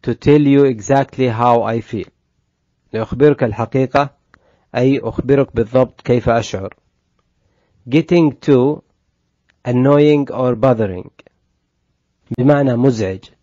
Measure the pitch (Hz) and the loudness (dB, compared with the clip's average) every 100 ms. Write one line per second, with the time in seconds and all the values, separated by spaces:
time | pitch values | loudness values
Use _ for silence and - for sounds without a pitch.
0 | - 117 - 147 143 139 139 113 101 135 | -8 -4 2 2 4 4 2 0 -2 -2
1 | 135 - 127 113 120 120 104 113 - 110 | -2 -4 -4 0 2 2 0 -6 -8 -10
2 | - _ _ _ _ _ _ _ _ 110 | -12 _ _ _ _ _ _ _ _ -8
3 | 113 123 147 139 120 107 113 135 131 139 | -8 2 2 2 -4 -4 -4 -4 -2 -2
4 | 143 _ _ _ _ _ _ 123 131 135 | -4 _ _ _ _ _ _ -2 0 0
5 | 113 110 120 139 135 117 110 127 123 _ | -4 -8 0 0 0 -4 -2 0 0 _
6 | - 123 120 117 113 95 98 _ _ _ | -2 -2 0 -2 -2 -10 -12 _ _ _
7 | _ _ _ _ _ _ _ _ 123 139 | _ _ _ _ _ _ _ _ -2 -2
8 | 160 175 160 - - 135 131 151 _ _ | 2 2 0 -2 2 2 2 -4 _ _
9 | _ _ _ _ _ _ 123 123 131 143 | _ _ _ _ _ _ -4 0 2 4
10 | 151 147 135 - 127 117 131 117 104 90 | 4 2 -2 -4 -4 0 0 0 -2 -6
11 | - _ _ _ _ _ _ _ _ _ | -14 _ _ _ _ _ _ _ _ _
12 | _ _ _ 120 127 143 139 120 131 113 | _ _ _ -2 2 2 0 2 0 0
13 | 95 95 - _ | -6 -8 -16 _